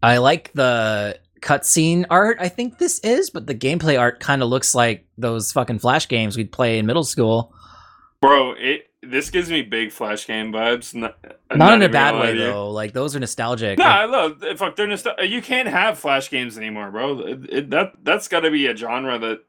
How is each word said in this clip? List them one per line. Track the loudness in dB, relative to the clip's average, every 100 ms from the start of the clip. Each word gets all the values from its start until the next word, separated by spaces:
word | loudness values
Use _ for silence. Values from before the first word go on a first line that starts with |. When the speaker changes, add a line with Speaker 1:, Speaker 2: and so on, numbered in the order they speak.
Speaker 1:
I | 4 4
like | 4 2 -2
the | -2 0 2 0 -2 -4 -8 _ _
cutscene | -2 0 2 2 2 2 2
art, | 2 4 0
I | -4
think | -6 -8 -4
this | -4 -2
is, | 0 0 -2
but | -6 -8
the | -4
gameplay | -2 0 2 4
art | 2 0 -2
kinda | 0 2
looks | 0 0
like | 2 2 0 _ -6
those | -4 -4 -2
fucking | -2 -2 0
Flash | 2 2 2
games | 0 0 -2
we'd | -8
play | -2 0 0
in | 0
middle | 0
school. | -2 0 2 2 -2 _ -20 -20 -20 _ _ _
Speaker 2:
Bro, | 6 6 4 -2
it, | -4 -4 -8 _
this | -6 -4 -2
gives | -4 -2
me | -4
big | -2 -4 -4
Flash | -6 -6 -6 -6
game | -6 -6
vibes. | -2 0 0 -4
Not, | -10 -10 -10 -20 -20 _
Speaker 1:
Not | 6
Speaker 2:
not | 8
Speaker 1:
in | 8
a | 6
Speaker 2:
even |
Speaker 1:
bad | 4 4
Speaker 2:
gonna | 2
lie | 0
Speaker 1:
way, |
Speaker 2:
to | 0
you. | -2
Speaker 1:
though. | -4 -6
Like, | -6 -6
those | -6 -6 -6
are |
nostalgic. | -8 -6 -4 -2 -2 2
Speaker 2:
No, | 4
Speaker 1:
Like, |
Speaker 2:
I | 4 4
love, | 0 0 -4 -10 -4
fuck, | -6 -2
they're | -4
nostal-, | -4 -6 -4 -4
you | -4
can't | -4 -2 0
have | 0 0 0
Flash | 0 0 0
games | -6 -6 -8
anymore, | -10 -8 -8
bro. | -6 -4 -4
It, | -8 -10 -6
it, | -6 -2
that, | -2 -2 _
that's | -2 -2 0
gotta | -2 0
be | 0 -2
a | -4
genre | -6 -6 -4 -4
that | -4 -8